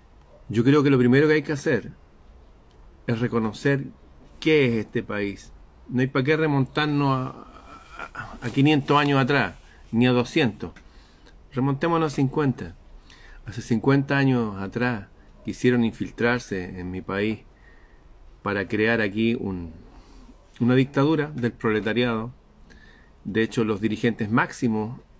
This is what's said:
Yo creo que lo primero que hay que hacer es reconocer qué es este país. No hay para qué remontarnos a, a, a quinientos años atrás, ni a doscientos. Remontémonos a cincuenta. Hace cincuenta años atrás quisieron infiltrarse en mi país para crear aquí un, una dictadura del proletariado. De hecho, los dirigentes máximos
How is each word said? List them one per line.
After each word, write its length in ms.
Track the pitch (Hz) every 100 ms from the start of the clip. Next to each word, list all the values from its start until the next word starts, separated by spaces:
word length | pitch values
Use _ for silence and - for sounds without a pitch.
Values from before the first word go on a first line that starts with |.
| - - - - -
Yo 160 | 107
creo 180 | 123 147
que 80 | 143
lo 80 | 131
primero 300 | 123 135 151
que 60 |
hay 80 | 156
que 100 | 147
hacer 400 | 143 160 113 95 - - - - - - - - - - - -
es 140 | 113
reconocer 640 | 120 117 110 101 143 139 131 - - - - -
qué 260 | 160 156 127
es 200 | 113 104
este 180 | 117
país. 480 | 101 104 101 98 - - - - -
No 120 | 123
hay 80 | 131
para 160 | 139
qué 120 | 131 156
remontarnos 720 | 156 139 127 151 151 143 143
a, 380 | 131 131 117 - - - - - - 73
a, 240 | - - -
a 80 | 120
quinientos 480 | 120 147 151 139 147
años 220 | 143 139
atrás, 340 | 131 143 98 - - - -
ni 160 | 113 127
a 20 |
doscientos. 600 | 123 120 165 127 - 87 - - - - - - - -
Remontémonos 600 | 123 139 139 170 165 156
a 40 | 143
cincuenta. 580 | 131 156 143 - 87 - - - - - - - -
Hace 160 | 110
cincuenta 560 | - 110 135 139 139 139
años 420 | 135 123 110 98
atrás 460 | 95 117 123 110 98 - - -
quisieron 400 | - - 123 123
infiltrarse 960 | 113 - 92 - 117 120 - 95 90 92
en 100 | 90
mi 100 | 92
país 420 | 90 98 107 107 - - - - - - - - - -
para 240 | 101 101 92
crear 340 | 107 110 117
aquí 360 | 107 104 113 113
un, 360 | 98 90 82 - - - - - - - _ -
una 160 | 120
dictadura 540 | 131 139 143 143 156 147
del 240 | 143 117
proletariado. 840 | - 113 107 104 110 123 113 120 - _ - - - - - - _
De 200 | - 107
hecho, 200 | 113 -
los 180 | 110 101
dirigentes 520 | 107 107 120 104 104
máximos 680 | 123 175 - 120 110 107 131 -